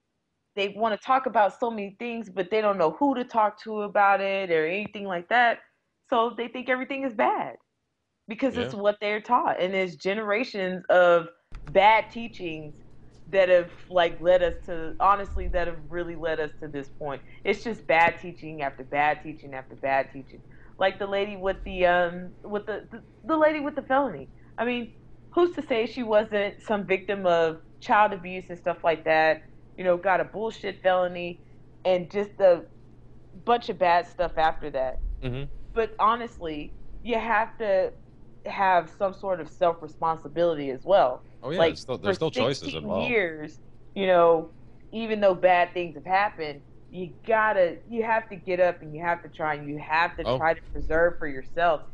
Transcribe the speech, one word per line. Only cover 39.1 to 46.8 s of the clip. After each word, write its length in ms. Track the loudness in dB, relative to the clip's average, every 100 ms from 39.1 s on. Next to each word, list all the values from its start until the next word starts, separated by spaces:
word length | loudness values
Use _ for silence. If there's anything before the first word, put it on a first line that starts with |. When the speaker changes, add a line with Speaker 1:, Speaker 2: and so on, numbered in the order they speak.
Speaker 1:
sort 280 | -4 -4 -4
of 80 | -6 0 0 0 -6 -4
self-responsibility 720 | -2 -2 -6 0 0 0 -4
as 120 | -6 2
well. 360 | 4 4 0 -10 -12
Speaker 2:
Oh, 80 | -6
yeah, 80 | 2
Speaker 1:
Like, 140 | 2
Speaker 2:
it's 80 | 2
still, 160 | -6 -4
there's 180 | -2 0
Speaker 1:
for 140 | -2
Speaker 2:
still 0 |
choices 280 | 0 -2 -2
Speaker 1:
sixteen 220 | -6 -8
Speaker 2:
involved. 260 | -4 -2 0
Speaker 1:
years, 500 | 0 -2 -4 -12 -14 -20 -20 -14 -4
you 120 | 4
know, 420 | 6 6 6 0 -14 -20 -20 -12
even 280 | -8 -4 2
though 160 | 4 6
bad 380 | 6 6 4
things 220 | -2 -6 -8
have 100 | -2
happened, 560 | 0 0 -4 -10 -10 -18 -20